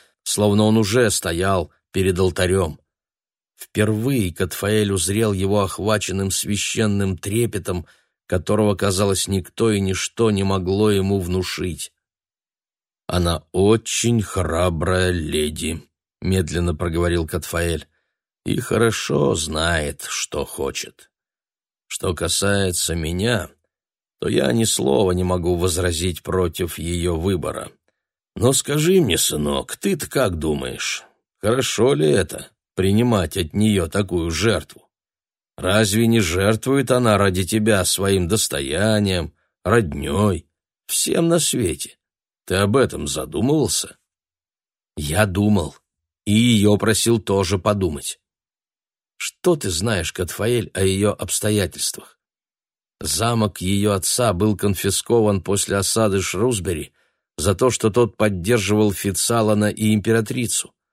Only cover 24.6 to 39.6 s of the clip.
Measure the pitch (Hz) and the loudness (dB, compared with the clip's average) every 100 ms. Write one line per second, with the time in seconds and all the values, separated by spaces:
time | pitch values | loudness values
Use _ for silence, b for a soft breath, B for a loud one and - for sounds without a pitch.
24.6 | 110 - 64 69 95 90 90 90 85 87 | 0 0 0 2 2 0 0 -2 -2 0
25.6 | 92 87 90 80 92 82 - 92 90 - | 0 0 -2 -2 -4 -6 -4 -2 -2 -2
26.6 | 87 - 82 87 87 80 90 92 - - | -6 -6 -6 -4 -2 -2 -2 -2 -4 -8
27.6 | - - _ _ _ _ _ - 117 135 | -12 -16 _ _ _ _ _ -2 0 2
28.6 | - 147 160 190 131 82 - - 73 - | 0 0 4 4 4 2 0 -2 -2 -2
29.6 | - - 202 165 - 143 113 85 80 73 | -4 -6 -4 -4 -2 0 0 0 -2 -2
30.6 | 64 - - - - _ _ _ 101 127 | -4 -6 -8 -8 -10 _ _ _ -2 0
31.6 | 120 - 123 147 151 131 82 - - _ | 0 2 2 4 4 2 0 -6 -16 _
32.6 | _ - 95 104 120 107 80 95 80 101 | _ -2 2 4 4 2 0 -2 -4 0
33.6 | 107 98 80 98 98 87 82 78 110 90 | 2 2 0 -2 -2 -2 -2 0 0 0
34.6 | - - _ _ _ _ _ _ _ - | -4 -16 _ _ _ _ _ _ _ -8
35.6 | 90 104 107 107 113 117 87 85 98 110 | 0 2 2 2 4 4 2 2 2 2
36.6 | 131 139 127 127 120 101 98 90 87 110 | 0 0 2 2 4 4 2 0 0 0
37.6 | 107 101 87 - 98 98 85 107 - 71 | 2 2 2 0 2 2 2 0 0 -4
38.6 | 69 78 110 107 101 92 76 - _ _ | -4 0 2 2 2 0 -4 -10 _ _